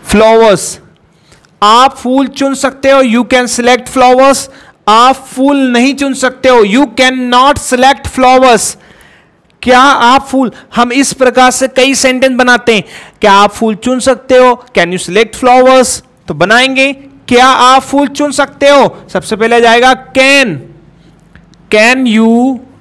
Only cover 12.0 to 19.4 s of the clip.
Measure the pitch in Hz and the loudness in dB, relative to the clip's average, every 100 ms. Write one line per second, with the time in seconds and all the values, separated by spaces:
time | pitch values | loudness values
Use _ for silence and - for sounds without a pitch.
12 | 262 254 262 247 254 240 240 214 - - | -2 0 -2 0 0 0 0 -2 -4 -20
13 | - _ 208 196 202 - 220 214 247 254 | -20 _ 2 2 2 -2 -6 -4 -4 -2
14 | 269 247 - 254 254 247 - - 170 180 | -2 -4 0 2 2 0 -4 -4 -4 -6
15 | - 185 226 - 247 254 254 262 254 - | -4 -2 -2 -2 0 2 4 2 0 -4
16 | _ _ - 151 180 233 262 262 269 269 | _ _ -14 -6 0 0 0 -2 -4 -6
17 | - - - 240 254 262 247 269 - 277 | -18 -20 -2 2 2 2 2 2 0 -2
18 | 285 285 294 269 277 - 277 285 214 - | -2 -4 -4 -4 -6 -2 2 2 2 -4
19 | - - - 214 | -10 -10 -8 -4